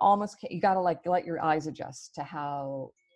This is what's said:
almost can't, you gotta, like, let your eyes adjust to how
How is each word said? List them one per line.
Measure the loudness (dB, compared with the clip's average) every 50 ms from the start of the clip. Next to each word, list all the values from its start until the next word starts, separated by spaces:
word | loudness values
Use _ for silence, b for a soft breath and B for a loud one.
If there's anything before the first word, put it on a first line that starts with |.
almost | 4 4 4 4 2 -4 -8 -10
can't, | -12 -8
you | -4 0
gotta, | 2 4 4 4
like, | 2 2 0 0 0
let | 0 0 2 2
your | 0 -4 0
eyes | 2 2 2 2 0 -4
adjust | -6 -6 -10 -10 -10 -14 -18 -16 _
to | -10 -8
how | -8 -6 -6 -4 -4 -4 -4 -6 -6 -6 -8 -8 -10 -14 _ _ _ _